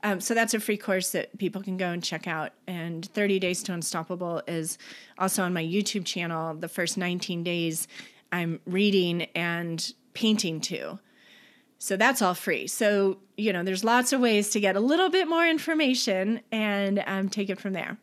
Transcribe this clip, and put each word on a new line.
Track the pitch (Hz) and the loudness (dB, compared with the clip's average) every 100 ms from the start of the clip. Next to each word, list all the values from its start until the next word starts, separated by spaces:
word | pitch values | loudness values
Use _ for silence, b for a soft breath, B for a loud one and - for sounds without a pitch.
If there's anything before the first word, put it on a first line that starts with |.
Um, | 208 196 | 0 -2
so | - | 0
that's | 226 226 226 | 0 2 0
a | |
free | 208 202 | 0 -4
course | - 190 180 | 0 0 0
that | 180 - - | -4 -6 -4
people | 185 190 | -4 -4
can | 196 185 | -6 -4
go | 185 | -2
and | 175 | -2
check | 170 170 - | -4 -6 -4
out. | 160 151 _ - | -4 -6 _ -10
And | 175 165 165 170 | -8 -6 -8 -6
Thirty | - 202 196 | 0 2 2
Days | 180 180 | 2 -2
to | - | -4
Unstoppable | 175 156 175 160 180 175 165 - | -4 -4 -4 -6 -6 -4 -4 -4
is | 170 160 - B B B B | -4 -4 -8 B B B B
also | 190 196 | 0 2
on | 180 | 0
my | 180 | 0
YouTube | 165 190 202 208 170 | 0 0 0 -2 -4
channel. | 185 170 165 160 156 | -4 -4 -4 -4 -6
The | 160 | -8
first | - 170 - | -2 -2 0
nineteen | 180 180 180 175 | -2 -2 -4 -4
days, | 170 175 165 160 - B B B B | -2 0 0 -2 -6 B B B B
I'm | 175 165 165 - | -4 -2 -4 -2
reading | 180 208 196 175 170 165 - | 2 4 6 4 0 -2 -2
and | 170 170 170 165 - - _ | -2 -2 -4 -6 -6 -10 _
painting | - 220 214 180 160 | 0 2 2 0 -4
too. | - - - - b b b b b b b _ | -6 -6 -8 -10 b b b b b b b _
So | - 196 | -4 2
that's | 226 247 | 4 4
all | 196 | 2
free. | 175 - 156 - | 2 -2 -2 -2
So, | - 214 208 196 190 _ - | 2 4 6 4 2 _ -2
you | 214 | 0
know, | 180 | 0
there's | 180 190 | 0 0
lots | 220 240 247 | 4 4 4
of | 277 | 2
ways | 247 214 202 | 4 4 2
to | 214 | 2
get | 202 190 | 2 4
a | |
little | 233 320 370 | 4 4 4
bit | 370 330 | 4 2
more | 330 339 | 4 4
information | 320 - 320 294 247 - 190 190 226 - | 2 0 2 2 2 2 0 0 -2 -4
and, | 226 214 202 196 196 - | -2 0 2 2 0 0
um, | 190 190 | -2 -2
take | 214 196 | -2 -4
it | 190 | -4
from | 202 | -4
there. | 185 - 214 | -4 -6 -10